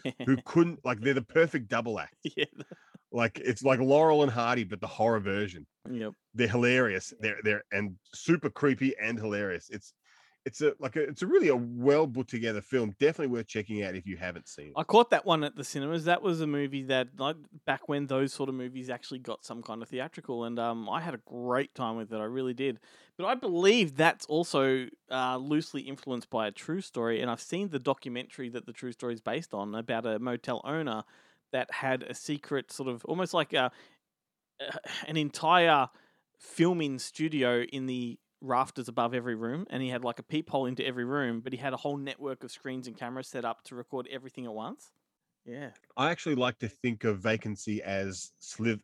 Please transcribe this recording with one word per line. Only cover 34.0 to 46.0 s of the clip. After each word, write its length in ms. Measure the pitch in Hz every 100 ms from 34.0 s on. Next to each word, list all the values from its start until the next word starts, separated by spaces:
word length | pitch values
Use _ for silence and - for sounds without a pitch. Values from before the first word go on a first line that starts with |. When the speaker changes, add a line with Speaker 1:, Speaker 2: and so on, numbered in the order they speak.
| _ _ _ _ _ -
Speaker 1:
<sighs> 480 | 139 - - - -
an 80 | 156
entire 720 | 147 - 160 180 170 147 127 - _ _ _ _
filming 600 | - - 170 180 147 131
studio 600 | - - 156 151 123 120
in 240 | 123 139 131
the 340 | 127 120 113 _ _
rafters 480 | 131 127 131 - 123
above 240 | 120 117
every 220 | 127 123 110
room, 300 | 117 147 -
and 120 | 127
he 60 | 131
had, 160 | 123
like, 160 | 123 117
a 40 |
peephole 420 | - 156 - 139 127
into 200 | 123 135
every 200 | 123 120
room, 340 | 143 127 117
but 140 | 127
he 40 | 127
had 140 | 139
a 60 | 127
whole 180 | 147 143
network 480 | 139 - 139 131
of 80 | 131
screens 360 | - 135 131 123
and 100 | 110
cameras 300 | 123 131 127
set 180 | 131 117
up 180 | 117
to 100 | -
record 320 | 123 120 131 123
everything 340 | 131 131 139 120
at 80 |
once. 380 | 107 113 302 - _ _ _ _ _ -
Yeah. 240 | 123 139 - _
Speaker 2:
I 160 | -